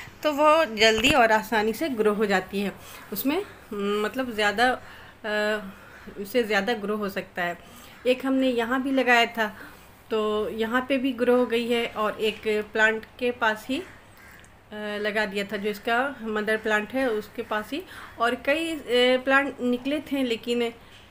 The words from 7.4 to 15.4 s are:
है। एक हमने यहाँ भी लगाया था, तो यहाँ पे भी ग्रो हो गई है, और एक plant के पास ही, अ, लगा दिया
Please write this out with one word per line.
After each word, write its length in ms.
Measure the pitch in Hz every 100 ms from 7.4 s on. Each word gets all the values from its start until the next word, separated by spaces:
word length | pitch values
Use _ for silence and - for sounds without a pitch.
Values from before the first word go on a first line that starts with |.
है। 400 | 175 170 - - - - 247
एक 200 | 254 269
हमने 220 | 262 262
यहाँ 340 | 240 226 262
भी 80 | 262
लगाया 360 | 269 247 240 233
था, 300 | 233 214 - - - - - -
तो 380 | 220 214 214 202
यहाँ 380 | 220 220 247 254
पे 100 | 269
भी 140 | 262
ग्रो 240 | 226 240 247
हो 100 | 247
गई 220 | 233 233
है, 180 | 240 233
और 340 | 226 214 -
एक 200 | 214 208 220 214 208
plant 320 | 220 220 220
के 260 | - - 247
पास 360 | 240 220 214 -
ही, 100 | 269
अ, 960 | 381 - - - - - - - -
लगा 520 | 214 214 208 208 208 214
दिया 180 | 196